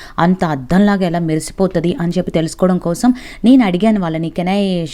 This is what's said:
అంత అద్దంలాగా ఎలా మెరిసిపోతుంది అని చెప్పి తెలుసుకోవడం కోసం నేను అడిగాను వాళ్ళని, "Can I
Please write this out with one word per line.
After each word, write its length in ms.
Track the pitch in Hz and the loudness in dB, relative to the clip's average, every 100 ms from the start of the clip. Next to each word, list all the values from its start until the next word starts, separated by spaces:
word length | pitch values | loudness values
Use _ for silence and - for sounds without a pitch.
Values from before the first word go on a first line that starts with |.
| - - | -10 0
అంత 260 | 170 185 | 2 2
అద్దంలాగా 640 | 175 147 127 175 202 202 185 | 0 -4 0 2 4 2 0
ఎలా 120 | 170 | -2
మెరిసిపోతుంది 800 | 165 156 156 - 185 175 160 220 | -2 -2 -4 -2 -2 0 -2 -2
అని 120 | 170 175 | -2 -2
చెప్పి 120 | 175 | -2
తెలుసుకోవడం 480 | 175 160 - 185 180 | -2 -2 0 0 0
కోసం 360 | 170 170 247 247 - - | -2 -2 0 0 -4 -2
నేను 200 | 226 269 | 4 4
అడిగాను 360 | 220 180 214 214 | 4 2 2 0
వాళ్ళని, 320 | 175 160 165 151 | -2 -4 -4 -4
"Can 100 | 175 | -2
I 360 | 196 196 180 165 | 0 0 -2 -4